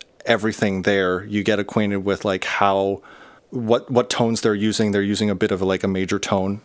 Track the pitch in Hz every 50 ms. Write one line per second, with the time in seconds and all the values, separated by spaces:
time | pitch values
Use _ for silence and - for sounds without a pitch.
0 | - _ _ - - - 120 104 104 110 107 - 113 101 95 95 90 104 101 98
1 | 95 90 92 90 101 107 104 104 95 110 107 101 101 - - 113 104 101 101 98
2 | 95 101 95 - - 104 95 95 - - - - 101 98 98 98 98 98 98 -
3 | - - - - - - - - _ _ - 127 117 107 117 120 - - 131 123
4 | - - - - 120 113 117 107 - 113 104 101 107 110 104 - 110 104 101 101
5 | 101 101 104 98 107 104 98 87 107 104 98 90 95 95 95 90 - 101 95 95
6 | 95 87 104 95 - - 104 98 95 98 98 98 -